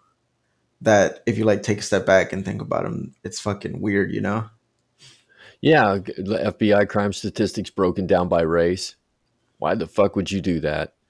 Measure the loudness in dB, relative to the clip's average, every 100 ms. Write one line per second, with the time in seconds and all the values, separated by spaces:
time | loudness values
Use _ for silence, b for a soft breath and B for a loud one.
0 | b b _ _ _ _ _ _ 2 4
1 | 4 0 -4 0 2 0 0 -4 0 -2
2 | 4 4 4 -4 -6 -8 -4 -4 -4 -8
3 | -10 _ -12 -8 -6 -6 -8 -6 -2 0
4 | -2 -4 -4 -4 -8 _ _ _ _ _
5 | b b b b b b 2 4 4 0
6 | -4 -8 -4 -2 -2 0 4 4 4 0
7 | -2 -4 -8 -2 -2 -2 -8 0 0 0
8 | 2 2 2 2 2 2 2 0 -6 -16
9 | _ _ _ _ _ _ -2 -2 -2 0
10 | 2 0 -2 -4 -2 -2 -2 -4 -6 _